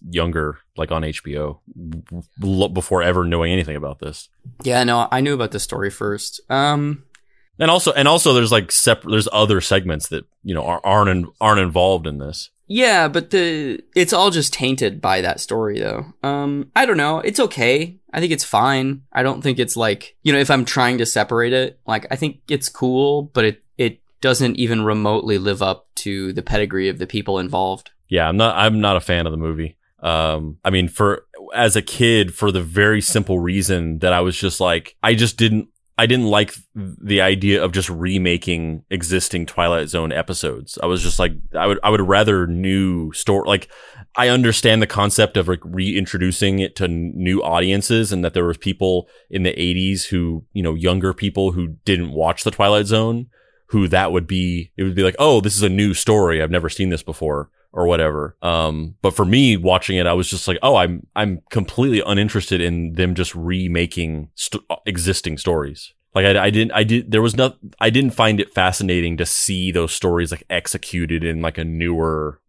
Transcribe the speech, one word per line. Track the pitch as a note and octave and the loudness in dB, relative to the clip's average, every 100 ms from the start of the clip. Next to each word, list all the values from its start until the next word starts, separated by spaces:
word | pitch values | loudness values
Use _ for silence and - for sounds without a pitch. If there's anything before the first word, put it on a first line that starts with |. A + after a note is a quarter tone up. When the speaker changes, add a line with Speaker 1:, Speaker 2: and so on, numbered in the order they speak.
| E2+ | -8
Speaker 1:
younger, | E2+ E2+ D#2+ D2+ D2+ _ - | -4 -2 -2 -6 -8 _ -10
like, | D#2+ | -6
on | D#2+ | -4
H | D#2 D#2 D2+ | -4 -8 -8
B | D2 | -6
O, | D2+ D2+ - - E2 D#2+ - F2 - - | -8 -8 -18 -18 -14 -14 -12 -14 -14 -8
l-, | G2 F#2+ G2 | -2 2 2
before | F#2 - F#2 | 0 0 2
ever | F2 F2+ F2 | 2 2 2
knowing | E2+ E2 | 0 0
anything | F#2 D2+ D2 | 0 -2 -6
about | D2 C#2+ | -10 -10
this. | D2+ - - _ - - | -12 -14 -18 _ -20 -10
Speaker 2:
Yeah, | B2 B2 B2 | -2 2 2
no, | A#2+ A#2 | 2 2
I | B2+ | 0
knew | C#3 | 0
about | C3+ A2 | 0 -2
the | G2+ | -4
story | - - G2 | -6 -4 -6
first. | - G#2+ G#2 - - - | -4 -6 -6 -8 -12 -4
Um, | C3+ C#3+ D3 D3 D3+ - _ _ _ _ - | 0 0 0 -2 -6 -12 _ _ _ _ -2
Speaker 1:
And | D#3+ | 2
also, | F3 F3 | 2 2
and | C#3+ C#3 | 2 4
also, | E3 E3 | 6 6
there's, | B2+ A#2 | 4 6
like, | A2+ F2+ | 2 2
sep-, | - - A2 | 2 4 2
there's | E2 A2 G2+ | 2 0 2
other | G#2+ G#2+ G2 | 2 4 2
segments | - G2 F2+ D2+ - | 2 0 0 -4 -6
that, | D#2+ - _ | -8 -10 _
you | - E2 | -8 -4
know, | |
are, | D#2+ E2+ G2 | -4 -2 2
aren't | G#2 G2+ | 4 4
in, | F#2 E2+ - | 2 -2 0
aren't | A2 G#2 | 2 4
involved | F#2 F2+ F#2 F#2 D#2 | 2 2 2 2 -2
in | C#2+ | -8
this. | C#2 D2+ - _ - | -10 -12 -16 _ -6
Speaker 2:
Yeah, | G#3+ B3 G3 D#3 | 0 2 4 2
but | E3+ E3+ | 0 0
the, | G3 E3+ D#3 C#3 G#2 - F3+ | 0 0 -2 -4 -6 -2 0
it's | F3 | 2
all | F3+ G3 | 4 4
just | E3+ C#3+ | 2 -2
tainted | - B2+ C3 A2 G2+ | -2 -2 0 -2 -2
by | F#2+ F#2+ | 0 0
that | F2+ - | 0 -4
story, | - A2 G#2+ G#2+ | -4 -4 -2 -2
though. | G#1 G#1+ C#3+ - | -4 -6 -10 -8
Um, | C3+ C#3+ C#3+ C#3+ C#3 A3+ | -6 -4 -4 -4 -6 -4
I | C4 | -2
don't | F3 | 0
know. | D3 D#3+ | 0 -2
It's | - G#3 | -4 -2
okay. | A#3+ - A#2+ C#3 E3+ F#3 _ | -2 0 0 0 -2 -10 _
I | D#3+ | -6
think | E3+ | -2
it's | D3+ | -2
fine. | - G#2 B2+ C3+ C3 C#3 - | -2 0 2 0 -2 -6 -8
I | - | -4
don't | C3 - | -2 -2
think | C#3 B2+ | -2 -2
it's | A#2+ A#2 | -2 -2
like, | A2 G2+ - _ | -2 -2 -8 _
you | D3+ | 0
know, | C#3 | 2
if | C3+ | 4
I'm | C#3 B2 | 2 0
trying | C#3 B2 B2 | 0 0 2
to | A2+ | 0
separate | A2+ G#2 A#2+ A#2+ | 0 0 0 2
it, | C3 B2+ - - | 0 -2 -6 -6
like, | A2 - | -6 -4
I | C3+ | -6
think | D3+ - - | -6 -6 -6
it's | C#3+ - | -4 -4
cool, | - B2+ B2+ C#3+ D3 | -4 0 2 2 0
but | D3 B2+ | -2 0
it, | A2 G#2 _ - | 2 0 _ -4
it | A#2 - _ _ | -2 -4 _ _
doesn't | C3 B2 B2+ G2 | 0 2 0 0
even | A#2 A2+ | 0 0
remotely | G#2+ G#2+ G#2 G#2+ A2 G2+ | 0 0 0 0 0 0
live | G2 G2 | 0 -2
up | F#2+ F#2+ _ - | -2 -4 _ -10
to | G#2 G2 F#2+ | -8 -6 -6
the | F#2 | -6
pedigree | - G#2 G#2 F#2+ F#2+ | -4 -2 -2 -2 -2
of | F#2 | -4
the | A#2 | -6
people | G#2+ G2+ G2 | -6 -4 -4
involved. | F#2 F#2 F#2+ F#2+ - _ _ | -4 -4 -4 -6 -12 _ _
Speaker 1:
Yeah, | F2+ D#2+ | 0 2
I'm | F#2+ | 2
not, | A2+ F2 | 2 4
I'm | G#2+ A2 | 2 2
not | G#2 F#2 | 2 2
a | |
fan | - F2 E2 | 0 -2 -2
of | |
the | D#2 | -4
movie. | D#2+ D#2 D#2+ - _ _ | -4 -6 -8 -12 _ _
Um, | E2 D#2+ D#2+ D#2 D#2 D#2 | -2 0 0 -2 -6 -8
I | F#2+ | -2
mean, | F#2+ F2 | 0 0
for, | - G#2 G2+ - - G2 A#2 | 0 0 0 -6 -20 -8 0
as | A2+ G#2 | 2 2
a | |
kid, | - - A#2+ A2+ F#2+ - | -2 2 4 4 2 0
for | G#2 | 0
the | F#2 | 0
very | E2 F2+ G#2 G#2+ | -2 2 4 4
simple | - A2 G2 F2+ | 2 0 0 0
reason | F2 F#2+ F2+ F#2 E2 D#2+ | 0 0 0 0 0 0
that | F2+ | 2
I | F2 | 2
was | F2+ F2 | 2 0
just | G2 - | -4 0
like, | F2+ E2+ - - | 0 0 -2 -4
I | A2 A2+ | 0 2
just | A2+ - | 2 2
didn't, | A2+ G#2+ - _ _ - | 2 2 -2 _ _ 0
I | A#2 | 2
didn't | B2+ A2+ | 2 2
like | G#2 G#2 - - | 2 0 -4 -16
the | A2 F#2+ - G2+ G2+ | -14 -14 -12 -2 2
idea | F#2 F#2+ G2 G2 | 4 4 2 2
of | F#2 | 2
just | F#2 F#2 | -2 -4
remaking | E2 F2+ F#2+ F2+ F2 - E2+ D#2+ D#2+ - | -4 -2 0 0 0 -2 -4 -4 -6 -8
existing | F#2 E2 F2+ - F2+ E2 | -6 -2 -2 -2 -4 -4
Twilight | - E2+ E2 D2+ | -2 0 0 -2
Zone | E2+ E2 | -4 -4
episodes. | D2+ E2+ F2+ D#2+ A1+ C#2 - | -4 -4 -6 -6 -6 -12 -6
I | F2 | -2
was | F2+ | 0
just | F2 - | 0 2
like, | F2+ E2 - | 0 -2 -6
I | D#2 F#2 | -2 0
would, | G2 | 0
I | G#2 | 2
would | G#2+ | 2
rather | F#2+ G2 G#2+ G2 F2 | 4 4 4 2 0
new | E2+ F#2+ F#2+ F#2+ F2 D#2+ | -2 0 0 0 0 -4
story. | - - G2 - | -4 0 0 2
Like, | G2 - - - - - - | -2 -2 -18 -20 -20 -8 0
I | B2 | 2
understand | B2 A#2+ G#2+ A#2+ A2 | 4 4 4 4 4
the | G#2+ | 2
concept | G#2 G#2 - G#2+ G2+ | 2 0 2 2 2
of, | F2 | -2
like, | F2 | -2
reintroducing | E2+ F#2 F#2 F#2+ F#2 F#2+ F2+ F2+ G2+ G2 | -6 -6 -2 -2 -4 -2 -2 0 0 0
it | F#2+ - | -2 -2
to | F#2 | -4
n-, | E2 E2+ - | -2 -4 -4
new | F2+ F#2+ | -2 0
audiences, | D2 E2 F#2 G2 - A2+ G#2 | 0 0 2 0 0 0 0
and | F#2+ | 0
that | E2+ | -2
there | F2+ F2 | 0 -2
were | |
people | E2 F#2+ F#2 F#2+ F2+ - _ _ | -2 -4 -2 0 0 -4 _ _
in | F#2+ | -4
the | F2+ - | -2 0
eighties | F2 F2+ F#2+ G2 - | -2 0 0 -2 -2
who, | F#2 E2+ D#2+ - | -2 -2 -4 -8
you | G2+ | -6
know, | E2+ | -4
younger | D#2+ F2+ F#2 F#2+ | -2 0 0 0
people | F2+ G2 - F#2+ | -2 -4 -2 -2
who | F2 E2+ D#2 | -2 -6 -6
didn't | - F#2 E2+ | -2 -2 -2
watch | D2+ D#2+ E2+ A2 | -2 -2 -2 -4
the | |
Twilight | - G2+ G#2 G2+ | 0 4 4 2
Zone, | A2 A2+ A#2 B2+ _ _ _ _ | 2 2 -2 -6 _ _ _ _
who | G#2+ F#2 | 0 2
that | F#2 F#2+ | 2 2
would | F2+ E2 | 0 -2
be, | F#2 F2+ F2 E2+ - | -2 -2 -4 -6 -6
it | |
would | F#2+ F#2 | -4 0
be | |
like, | F#2 - | 0 2
"Oh, | D#3 A#2+ | 4 4
this | G2+ G2+ | 4 2
is | |
a | G2+ | 2
new | F#2+ G#2 | 2 2
story. | F2+ - G#2+ F2+ D#2+ | 0 2 4 4 2
I've | D#2 | 0
never | F2 E2 | -2 -2
seen | - F#2 | -2 -2
this | E2 | -2
before," | - D#2+ D#2 D2 D2 _ _ | -6 -6 -4 -4 -8 _ _
or | - F2 | -2 2
whatever. | E2+ D#2 D2+ D2+ - | 2 2 -2 -6 -6
Um, | F2 E2 D#2+ D#2 E2 - | -2 0 0 -2 -8 -4
but | F#2+ F2+ | -2 0
for | F#2 | 4
me | A#2+ C3+ G2+ | 4 6 4
watching | F2+ F2+ - F#2 | 2 2 2 0
it, | F2 | 2
I | |
was | F2+ F2 | 0 0
just | F#2 - | -4 -4
like, | F2 | 0
"Oh, | - A#2 | 4 4
I'm, | F2 F2 - - | 4 -2 -8 -4
I'm | G#2 F2 - | -4 -4 -4
completely | A#2 F#2 - C3+ A2 | -4 -2 0 2 2
uninterested | - G2+ G#2 G#2+ - F#2 | 0 0 0 -2 -2 0
in | E2+ E2+ E2 | 0 -2 -4
them | E2 F2+ | -2 0
just | F2 F2+ E2+ | 0 -4 -4
remaking | E2+ F#2 F2+ E2+ E2+ - E2 D#2 D2+ | -4 -2 -2 -2 -2 -2 -4 -6 -8
st-, | - - G#2 - D#2 - | -10 -10 -8 -8 -8 -6
existing | F2 E2+ F#2 E2+ D2+ | -2 -2 -2 -4 -4
stories." | - E2 C#2+ D2 - _ _ G2 | -2 -2 -2 -8 -18 _ _ 0
Like, | G2 | 4
I, | G2 G2+ | 4 2
I | |
didn't, | G#2+ A2+ | 2 2
I | G#2 | 2
did, | A2 A#2 A#2+ | 2 2 2
there | A2 | 2
was | A2+ A#2+ | 2 2
no, | C3 - - - | 0 -2 -14 -2
I | A2+ | 0
didn't | A#2+ C3+ - | 2 2 2
find | A2 G#2 | 2 2
it | - | 0
fascinating | - F#2 F#2 F#2+ F2 E2+ E2 | 0 0 0 0 0 0 -2
to | E2+ | -2
see | - - F#2 F#2 | -2 -2 -2 -2
those | E2+ E2 | -2 -2
stories, | - F#2 E2+ E2+ | -2 0 0 -2
like, | E2+ - | -6 -6
executed | F2 - - - F2 D#2+ E2 | -6 -4 -8 -6 -6 -2 -2
in, | E2+ D#2+ | -2 -4
like, | E2 D#2+ | -4 -4
a | |
newer | E2 E2 E2+ E2 D#2+ D#2 D2+ D2 | -6 -4 -2 -2 -2 -2 -6 -10